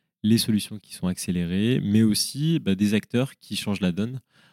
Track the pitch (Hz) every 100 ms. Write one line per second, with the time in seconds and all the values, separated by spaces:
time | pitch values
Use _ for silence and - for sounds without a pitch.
0 | _ _ 107 113 - 107 - 107 - -
1 | 92 90 - 90 85 92 110 131 101 107
2 | 110 104 - 135 156 160 101 95 104 104
3 | - 120 131 - - 101 - 98 95 87
4 | 113 131 - _ _